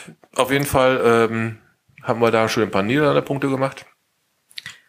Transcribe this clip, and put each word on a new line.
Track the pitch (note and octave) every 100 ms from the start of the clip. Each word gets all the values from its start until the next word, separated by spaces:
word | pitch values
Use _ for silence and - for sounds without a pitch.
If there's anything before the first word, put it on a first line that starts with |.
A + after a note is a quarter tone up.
| - - _ -
Auf | B2+
jeden | C#3 C#3
Fall, | C#3+ C3 C3 A#2 A#2 A2+
ähm, | A2+ A2+ A2 _ _ _ _
haben | - A2+
wir | A#2
da | A2+ A2
schon | -
ein | G#2
paar | G2
Niederlande-Punkte | G2+ C#3 D3 C#3+ - C#3 C#3
gemacht. | C3 C3+ - - _ _ _ _ _ _ - - -